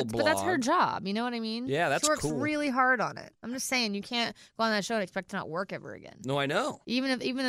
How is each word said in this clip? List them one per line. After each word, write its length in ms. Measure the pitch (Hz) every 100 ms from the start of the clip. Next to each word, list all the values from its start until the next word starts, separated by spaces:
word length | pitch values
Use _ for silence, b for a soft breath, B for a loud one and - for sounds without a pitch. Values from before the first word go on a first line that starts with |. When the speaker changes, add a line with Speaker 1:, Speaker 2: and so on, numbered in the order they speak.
Speaker 1:
But, 80 | 120
but 120 | 113
that's 180 | 113 -
her 140 | - 349
Speaker 2:
blog. 40 |
Speaker 1:
job, 440 | 240 349 180 - 190
you 40 |
know 120 | 208
what 100 | 247
I 60 | 240
mean? 260 | 220 226 254
Speaker 2:
Yeah, 220 | 151 170
that's 160 | 143 294
Speaker 1:
She 20 |
works 140 | 302
Speaker 2:
cool. 160 | 143 196
Speaker 1:
really 300 | 294 302 294
hard 320 | 247 254 247
on 180 | 160 -
it. 160 | - -
I'm 100 | 220
just 140 | 254 -
saying, 300 | 254 226 202
you 40 |
can't 340 | 196 240 233 - B -
go 60 |
on 80 | 226
that 140 | 214
show 100 | 185
and 80 | 233
expect 280 | 185 196 180
to 60 | 190
not 120 | 107
work 240 | 160 196
ever 200 | 170 -
again. 220 | 92 - -
Speaker 2:
No, 140 | 127 139
I 80 | 139
know. 320 | 170 277 - -
Speaker 1:
Even 240 | 240 269
if, 100 | 254
even 240 | - 254